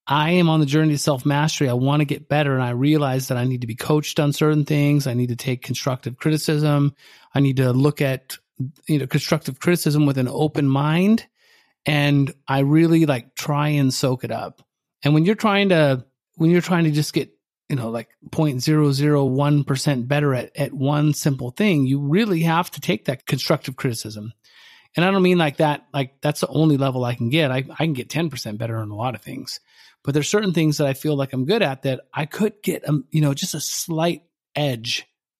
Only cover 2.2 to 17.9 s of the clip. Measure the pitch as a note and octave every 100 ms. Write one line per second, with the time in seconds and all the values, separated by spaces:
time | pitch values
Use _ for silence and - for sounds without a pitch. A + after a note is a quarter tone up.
2.2 | - D3 C#3+ C3 B2 A#2+ C#3+ D3+ C#3+ C3
3.2 | C3 B2 B2+ B2 A#2 A2+ - D3+ D3 -
4.2 | C#3+ C#3+ D#3 D3+ D3 D3 C#3+ D3 C#3 A#2+
5.2 | A#2+ A#2+ C3+ B2 - B2 - B2+ A#2 A#2+
6.2 | D#3+ D3+ - D3+ D3+ D3 C#3+ - - -
7.2 | _ - C#3 C3 B2+ B2+ D3 C#3+ C#3 C3
8.2 | - - _ - C3+ - - D3+ C3 D3+
9.2 | - D#3 - C3 F3 F3 D#3 D3 D3 C3
10.2 | B2+ - D3+ D#3 C#3 C3+ D3 E3 G3 A3+
11.2 | - _ _ _ _ _ - D3+ C#3+ C#3+
12.2 | C3+ - - C3+ C#3 D#3 E3 E3 D3+ B2+
13.2 | - - - C#3+ D3+ D3 C3+ - C3+ B2+
14.2 | A2+ - F#2 - _ _ _ _ D3 D#3
15.2 | E3+ G#3+ A3 G3 G3 E3+ D3 B2+ - _
16.2 | _ - D#3+ F3 E3+ F3 E3 D3+ D3+ -
17.2 | C3+ _ _ _ - C#3+ A2+